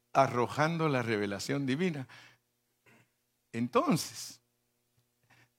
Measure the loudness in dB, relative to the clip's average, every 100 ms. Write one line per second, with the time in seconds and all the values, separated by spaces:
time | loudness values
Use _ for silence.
0 | _ 2 2 2 0 0 0 2 0 0
1 | 0 -2 -2 -4 -4 -4 -2 -2 -2 -4
2 | -10 -16 -20 _ _ _ _ _ _ -20
3 | _ _ _ _ _ -4 0 2 4 2
4 | 0 -10 -14 -16 _ _ _ _ _ _
5 | _ _ _ _ _